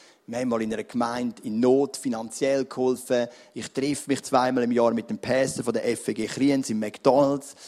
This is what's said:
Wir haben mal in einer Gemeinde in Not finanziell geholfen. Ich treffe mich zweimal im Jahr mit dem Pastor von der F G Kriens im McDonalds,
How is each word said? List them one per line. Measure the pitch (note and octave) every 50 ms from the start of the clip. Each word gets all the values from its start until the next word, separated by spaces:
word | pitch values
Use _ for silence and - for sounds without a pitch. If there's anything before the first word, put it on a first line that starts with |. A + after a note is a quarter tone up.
| - - _ _ _
Wir | - A#2 B2
haben | B2+ B2+
mal | A#2 A2+ A2+
in | A2 A2
einer | G#2+ G#2
Gemeinde | - - B2 A#2+ A#2 A#2+ B2 B2 A#2+ A2 - -
in | A#2 G#2+ A2
Not | B2 B2+ C3 C3+ C#3+ C#3 -
finanziell | - - C#3 A#2 A2+ A2+ A2+ - - D3 C3+ C#3 C#3 C3
geholfen. | C3 - B2+ B2+ B2+ B2+ B2 - - C3 A#2+ A#2+ A#2 - - - - -
Ich | B2 G#2 -
treffe | - C#3 C3 D3 C#3+ - -
mich | - C3+ B2 -
zweimal | - - B2+ B2+ B2+ C3 B2+ A#2+
im | A#2
Jahr | B2 A#2 A#2 A#2 A#2
mit | A2+ G#2+ -
dem | A2 G2+
Pastor | - - B2+ C3 C3+ - - - A2+
von | A#2+ A2+
der | A2+ -
F | A#2+ A#2 A2+ -
G | - A2 G#2+ A2
Kriens | G2+ - A#2+ C3 C#3+ C#3 C3+ C3 -
im | A2+ G#2+
McDonalds, | G#2+ G#2+ - - - C#3+ B2+ C#3+ C#3+ C#3 C#3+ C#3 C#3 - - - -